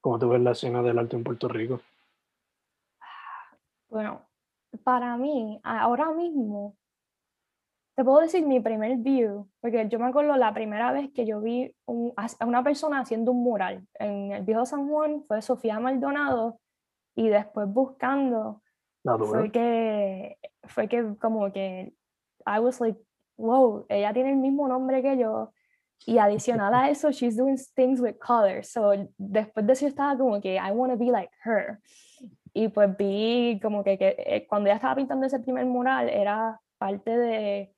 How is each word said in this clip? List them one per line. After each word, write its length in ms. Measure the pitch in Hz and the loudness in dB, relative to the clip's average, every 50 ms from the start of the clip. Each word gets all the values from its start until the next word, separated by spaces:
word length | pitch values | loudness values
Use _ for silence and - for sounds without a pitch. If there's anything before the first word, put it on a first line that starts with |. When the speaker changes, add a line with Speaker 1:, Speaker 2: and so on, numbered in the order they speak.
Speaker 1:
¿cómo 180 | - 139 120 113 | 0 0 0 2
tú 100 | 127 120 | 2 2
ves 100 | 120 123 | 4 4
la 100 | 123 123 | 4 2
escena 300 | 117 - - 127 120 123 | 2 0 -2 -4 -2 0
del 160 | 120 123 117 120 | 0 2 2 0
arte 180 | 117 117 - | 0 -2 -4
en 80 | 120 117 | -6 -6
Puerto 240 | 120 120 113 - 123 | -6 -6 -6 -6 -6
Rico? 320 | 113 113 110 120 127 123 - _ _ _ _ _ _ _ _ _ _ _ _ _ _ _ _ _ _ _ _ _ _ _ - - - - - - - - - - _ _ _ _ _ _ _ _ | -4 -4 -4 -4 -6 -8 -8 _ _ _ _ _ _ _ _ _ _ _ _ _ _ _ _ _ _ _ _ _ _ _ -20 -20 -20 -18 -16 -14 -14 -16 -16 -20 _ _ _ _ _ _ _ _
Speaker 2:
Bueno, 380 | 226 220 214 208 - - - _ _ _ _ _ _ _ _ _ - 220 _ | -8 -6 -6 -6 -8 -12 -16 _ _ _ _ _ _ _ _ _ -20 -4 _
para 320 | 262 254 247 240 240 240 | 2 2 2 0 -2 -4
mí, 440 | 233 254 294 302 262 220 214 214 214 _ | -4 -2 -2 -2 -2 -4 -6 -10 -10 _
ahora 480 | 226 226 220 220 226 240 247 302 330 | -6 -4 0 2 2 2 2 0 -2
mismo, 640 | 311 330 349 349 311 277 233 208 208 202 202 208 202 _ _ _ _ _ _ _ _ _ _ _ _ _ _ _ _ _ _ _ _ _ _ _ _ | -2 -4 -4 -2 -2 -2 -4 -4 -4 -8 -10 -12 -14 _ _ _ _ _ _ _ _ _ _ _ _ _ _ _ _ _ _ _ _ _ _ _ _
te 80 | - 262 | 0 2
puedo 160 | 247 269 294 | 6 6 6
decir 260 | 330 320 320 359 311 | 6 4 2 0 2
mi 140 | 294 269 254 | 4 2 2
primer 380 | 208 220 220 214 214 226 262 247 | 2 0 -2 -2 -2 -2 -2 -2
view, 520 | 226 269 269 262 233 214 202 208 202 _ _ _ | 0 0 2 2 2 0 -2 -6 -10 _ _ _
porque 280 | - 240 226 233 220 214 | -6 -2 -2 0 -2 -2
yo 100 | 233 220 | -2 -2
me 80 | 233 | -2
acuerdo 300 | 254 262 294 294 294 285 | 0 2 2 2 4 4
la 180 | 269 247 220 208 | 4 2 2 0
primera 380 | 214 220 214 208 214 233 247 | -2 -6 -6 -4 -2 -2 -2
vez 180 | 262 277 285 277 | -2 -2 -4 -6
que 140 | _ - 240 | _ -4 -4
yo 140 | 214 214 208 | -2 -2 -4
vi 340 | 214 226 233 247 254 - - _ _ | -4 -4 -2 -2 -4 -6 -10 _ _
un, 260 | - 233 233 233 240 247 | -8 -6 -4 -4 -4 -6
a, 100 | - 208 233 - _ | -6 -8 -8 -6 _
a 60 | 226 | -2
una 160 | 233 240 247 254 | 0 2 2 2
persona 360 | 285 294 285 - 311 285 269 | 2 0 0 -2 -2 -2 -2
haciendo 320 | 247 - 233 220 226 226 | -2 -4 -4 -2 0 0
un 100 | 254 247 240 | 0 2 2
mural 420 | 247 233 196 190 185 196 185 185 _ _ - | 0 0 0 -2 -4 -4 -10 -14 _ _ -8
en 340 | 196 208 202 202 196 196 | -6 -6 -6 -6 -6 -8
el 120 | 202 208 190 | -8 -6 -2
viejo 220 | 190 214 226 247 | -2 0 0 0
San 220 | 254 302 285 277 285 | -2 -2 -6 -4 -2
Juan, 360 | 302 302 311 302 302 294 294 | 0 0 0 0 -2 -4 -4
fue 160 | _ 214 214 | _ -4 -4
Sofía 380 | 220 - 254 247 - 226 208 220 | -2 -2 -4 -2 -2 -4 -4 -2
Maldonado, 800 | 233 254 269 254 240 277 285 294 294 277 262 233 220 233 226 _ _ _ _ _ _ _ _ _ _ _ _ | -2 -2 -2 -2 -2 -2 -2 -2 0 0 0 0 -2 -4 -6 _ _ _ _ _ _ _ _ _ _ _ _
y 120 | - 226 220 | 0 2 4
después 380 | 208 208 214 214 - 220 208 196 | 4 4 2 0 -6 -6 -4 -2
buscando, 960 | 196 240 269 262 - _ - 247 277 277 277 262 240 220 214 220 214 - _ _ _ _ _ _ _ _ _ | 0 0 0 0 -2 _ -2 -2 0 0 0 0 0 -2 -4 -6 -10 -14 _ _ _ _ _ _ _ _ _
Speaker 1:
La 120 | - 117 | 0 0
dura. 240 | 110 110 - 214 - | 2 2 0 0 0
Speaker 2:
fue 120 | - 214 | 0 0
que, 880 | 214 240 233 240 233 226 226 220 214 208 202 196 190 190 196 214 - _ - - _ _ - | 0 0 0 2 2 0 0 0 0 0 -2 -2 -4 -6 -12 -14 -16 _ -20 -20 _ _ -20
fue 240 | - - - 220 214 | -10 -4 -4 -2 0
que 280 | 240 240 233 214 208 - | 0 -2 -2 -2 -4 -4
como 320 | - 226 226 220 202 196 | -2 -2 0 0 -2 -2
que 420 | 190 202 196 190 185 185 185 - _ _ _ _ _ _ _ _ _ _ - | -2 -4 -6 -6 -6 -10 -12 -14 _ _ _ _ _ _ _ _ _ _ -6
I 140 | - 202 214 | -2 0 2
was 200 | 226 247 247 - | 2 0 0 0
like, 180 | 240 220 202 220 _ _ _ _ _ _ _ - | -2 -2 -2 -4 _ _ _ _ _ _ _ -6
"Wow, 480 | 220 226 247 269 262 240 208 202 - _ | -2 2 6 6 6 6 4 0 -6 _
ella 220 | 208 202 202 208 214 | 0 0 0 0 0
tiene 160 | 240 254 269 | 0 0 2
el 40 | 277 269 | 2 2
mismo 300 | 262 269 277 285 285 262 | 2 2 0 0 0 0
nombre 340 | 254 254 262 262 262 262 | 0 -2 0 0 0 2
que 160 | 254 277 269 254 | 2 2 2 2
yo", 340 | 240 220 220 220 220 220 _ _ _ _ _ _ _ _ _ _ - | 0 0 -2 -4 -6 -8 _ _ _ _ _ _ _ _ _ _ -4
y 120 | - 226 233 | 2 4 6
adicional 560 | 208 202 208 - - - 240 226 202 196 233 | 6 6 4 2 0 0 0 0 2 4 4
a 160 | 247 262 285 | 4 4 4
eso, 200 | 294 294 - 302 | 2 2 2 0
she's 240 | 277 - 247 240 220 | 0 2 -2 -2 2
doing 220 | 214 254 269 269 262 269 - _ | 2 2 2 2 0 -4 -6 _
things 240 | - 262 254 269 247 | 2 2 4 4 2
with 160 | 247 220 202 - | 0 -2 -2 -6
color, 460 | - - 240 233 214 196 185 - 202 | 0 2 4 4 4 4 2 -2 -8
so 280 | - - 240 214 202 202 196 202 - _ _ | -6 -4 2 4 4 4 2 0 -8 _ _
después 480 | 196 202 196 214 214 214 _ 220 208 | -10 -2 0 -2 -2 0 _ -2 2
de 80 | 208 262 | 4 4
eso 80 | 254 285 | 4 2
yo 20 | 285 | -2
estaba 280 | 277 294 277 285 277 240 | 0 0 0 0 0 2
como 220 | 269 254 208 202 | 2 2 2 0
que, 160 | 202 190 185 | -2 -2 -2
"I 160 | 190 185 190 | -2 -2 -2
wanna 240 | 202 226 254 254 254 | -2 0 0 0 0
be 100 | 214 240 240 | 0 2 2
like 200 | 240 208 175 - _ _ - | 2 0 0 -4 _ _ -4
her", 360 | 226 226 202 - - 220 - _ _ - - - _ - _ 254 202 - _ _ - _ | -2 0 0 0 -2 -10 -14 _ _ -20 -20 -20 _ -20 _ -20 -20 -20 _ _ -8 _
y 140 | - 220 220 | -2 -2 0
pues 280 | 214 208 208 202 190 - | 4 4 4 4 4 0
vi 600 | 220 196 196 202 214 226 233 247 240 240 233 196 | 0 0 0 0 0 2 2 2 2 2 0 -2
como 220 | - 214 214 208 196 | -2 -4 -2 -2 0
que, 140 | 196 196 190 | 0 0 2
que, 180 | 196 190 196 - | 2 2 2 0
eh, 280 | - - 196 214 - _ | -2 -2 -2 -2 -2 _
cuando 200 | - 208 208 196 | -2 0 2 2
ella 80 | 202 | 2
estaba 200 | 226 254 262 262 | 2 2 -2 0
pintando 300 | 269 277 262 277 262 262 | 0 -2 -2 -2 -2 -2
ese 140 | 269 269 262 | -2 -2 -4
primer 260 | - 262 254 254 254 | -4 -4 -4 -2 -2
mural, 420 | 254 247 247 247 254 262 262 247 233 | -2 -2 0 0 0 0 0 0 0
era 500 | - 208 202 202 202 214 226 226 220 - _ _ _ _ | 0 0 0 0 0 -2 -4 -4 -6 -10 _ _ _ _
parte 380 | 214 196 196 202 - 226 226 | -6 -6 -6 -6 -4 -2 0
de 580 | 240 240 233 226 220 214 202 202 202 196 196 _ | 0 0 0 -2 -2 -2 -2 -4 -4 -6 -10 _